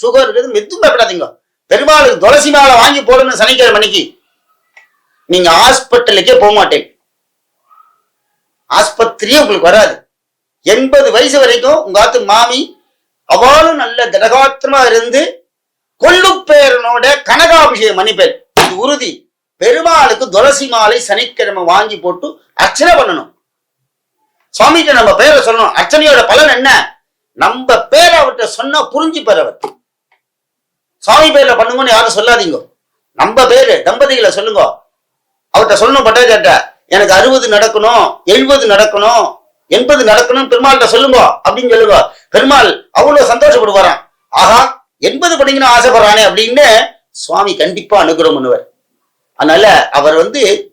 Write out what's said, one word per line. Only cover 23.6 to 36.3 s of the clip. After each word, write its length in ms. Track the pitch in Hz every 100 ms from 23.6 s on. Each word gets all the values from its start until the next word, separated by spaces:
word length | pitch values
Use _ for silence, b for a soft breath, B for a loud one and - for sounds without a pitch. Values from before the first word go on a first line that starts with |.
| _ _ _ _ _ _ _ _ _
சுவாமிகிட்ட 380 | - 247 330 302
நம்ம 220 | 254 220
பேரை 240 | 185 269 196
சொல்லணும். 360 | 226 226 214
அர்ச்சனையோட 520 | - - 311 302 254 214
பலன் 300 | 233 302 247
என்ன? 180 | 269 214 - - _ _ _
நம்ம 460 | - 175 247 254 233
பேரை 340 | - 311 349 330
அவர்கிட்ட 260 | 262 -
சொன்னா 340 | 220 - 262 294 -
புரிஞ்சுப்பார் 480 | 277 320 320 220 170
அவர். 180 | 139 - - - _ _ _ _ _ _ _ _ _ _ _ _
சுவாமி 300 | - 262 311
பேர்ல 240 | 285 254
பண்ணுங்கன்னு 340 | 233 226 254 262
யாரும் 280 | 226 226 202
சொல்லாதீங்க. 420 | 226 233 180 123 - _ _ _ _
நம்ம 340 | - 175 233 247
பேரு 360 | 247 247 175
தம்பதிகளை 480 | 180 226 277 254 262
சொல்லுங்க. 320 | 196 220 202 143 - _ _ _ _ _ _ _
அவர்கிட்ட 220 | 196 220 202
சொல்லணும், 260 | - 269 226
பட்டாச்சார்ட்ட, 460 | 233 247